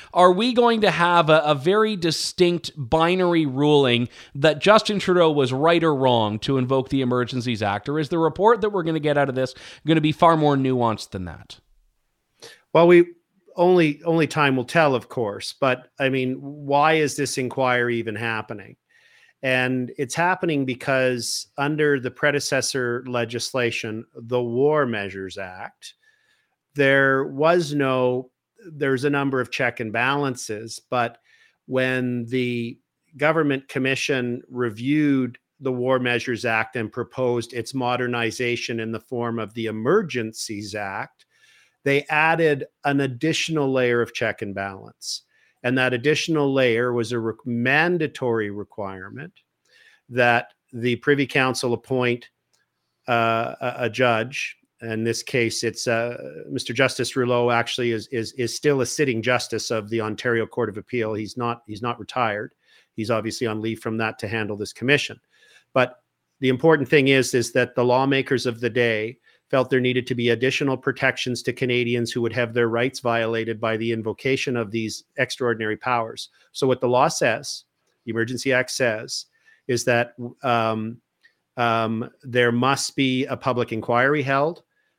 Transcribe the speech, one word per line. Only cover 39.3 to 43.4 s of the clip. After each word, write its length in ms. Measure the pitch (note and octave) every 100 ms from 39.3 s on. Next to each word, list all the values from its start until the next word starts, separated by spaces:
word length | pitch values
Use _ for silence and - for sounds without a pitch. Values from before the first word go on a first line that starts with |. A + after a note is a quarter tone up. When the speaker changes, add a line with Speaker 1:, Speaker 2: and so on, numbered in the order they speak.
| A#2
Speaker 2:
of 160 | G#2+
the 140 | A#2 A2
Emergencies 1080 | A2 A#2 G3+ F3 B2 A2 - - G#2 G#2
Act, 540 | G#2 G2 G2+ C3+ _ _ _ _ _ _ _
they 220 | C#3 C#3 C#3+
added 560 | D3+ D#3+ E3 D#3+ C#3+ - _ C#3+
an 160 | C#3
additional 680 | C#3 A#2+ D#3 D#3